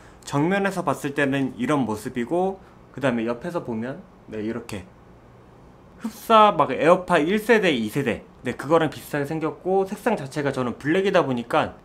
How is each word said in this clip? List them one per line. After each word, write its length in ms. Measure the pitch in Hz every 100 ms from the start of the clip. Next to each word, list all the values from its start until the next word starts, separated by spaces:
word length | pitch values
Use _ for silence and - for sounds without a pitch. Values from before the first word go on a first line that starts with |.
| - - -
정면에서 580 | 143 165 196 196 185
봤을 300 | 151 131 147
때는 400 | 147 135 139 127 104
이런 220 | 123 143
모습이고, 800 | 110 104 - 120 120 175 190 190 - - -
그 80 | 131
다음에 260 | 135 120 113
옆에서 380 | 120 175 170
보면, 380 | 131 110 120 170 - - -
네, 140 | 107
이렇게 460 | 110 117 - 101 - - - - - - - - - - - -
흡사 540 | 226 - - 220 208 160
막 140 | 135
에어팟 480 | 110 147 185 - 170
일 200 | 160 214
세대, 320 | 226 220 180
이 160 | 127 107
세대, 360 | 147 117 90 - -
네, 120 | 127
그거랑 360 | 117 135 160 151
비슷하게 360 | - - 147 143
생겼고, 600 | 160 156 151 180 190 190
색상 320 | 202 247 185
자체가 340 | 135 151 139
저는 260 | 131 123 -
블랙이다 460 | 139 185 196 180 135
보니까, 500 | 120 - 151 104 -